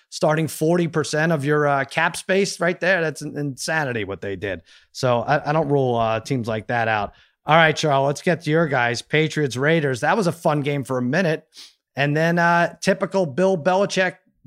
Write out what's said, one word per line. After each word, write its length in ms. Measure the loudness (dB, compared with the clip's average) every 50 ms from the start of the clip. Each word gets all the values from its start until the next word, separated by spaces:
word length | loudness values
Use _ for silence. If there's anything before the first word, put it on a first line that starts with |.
| _ _
starting 380 | -6 -2 0 2 2 2 0 -2
forty 380 | -2 -2 0 2 2 2 0
percent 460 | 0 -2 -2 -4 -2 -2 0 0 2 0
of 140 | 0 0
your, 200 | 0 0 2 2
uh, 200 | 2 2 0 -2
cap 280 | -2 -2 0 0 0 -2
space 460 | -4 -4 -2 0 0 0 0 -2 -2
right 180 | -2 -2 -2 -2
there? 220 | 0 0 0 0
That's 220 | 0 -2 -4 -6 -10
in-, 120 | -10 -8 -6
insanity 680 | -6 -6 -6 -6 -6 -4 -2 -2 -2 -2 -2 -4 -4
what 160 | -4 -6 -8
they 160 | -6 -8 -6
did. 240 | -6 -6 -6 -6 -6 -10 _ -20 -20 _ _ -8
So 280 | -2 0 0 2 0
I, 280 | 2 0 0 0 0 0
I 40 | 0
don't 140 | 0 0 2
rule, 260 | 2 2 2 2 0
uh, 240 | 0 0 0 0 -2
teams 260 | -2 -4 -4 -2 -2
like 200 | -4 -4 -6 -4
that 220 | -2 -2 0 2 2
out. 260 | 2 0 0 -4 -8 _ _ _ _ _ _
All 100 | 2 4
right, 180 | 6 6 4 4
Charles, 320 | 2 0 2 2 2 2
let's 140 | 0 -2 -2 0
get 200 | 0 -2 0 0
to 80 | 0
your 160 | 2 2 2 2
guys. 320 | 2 0 0 0 0 -4
Patriots, 560 | -4 -2 0 0 0 0 0 -2 -2 -2 -2
Raiders. 440 | 0 0 2 2 2 2 0 -2 -2 0
That 120 | 0 0 2
was 80 | 2
a 60 | 0 -2
fun 280 | 0 0 0 0 0
game 240 | 0 -2 -2 -4 -4
for 140 | -4 -2 -2
a 40 | -2
minute. 460 | 0 0 0 0 0 -2 -2 -6 _ _ -20 -20 -20 _ _ _ _ _
And 180 | -2 -2 0 0
then, 240 | 2 2 2 2 2
uh, 380 | 2 4 4 4 2 0 -2 -2 -2
typical 420 | 0 0 0 -2 -2 -2 -2 -2
Bill 320 | -2 0 0 2 2 2
Belichick 600 | 0 0 0 2 2 0 0 0 0 -2 -2 -2 -6 _ _ _ _ _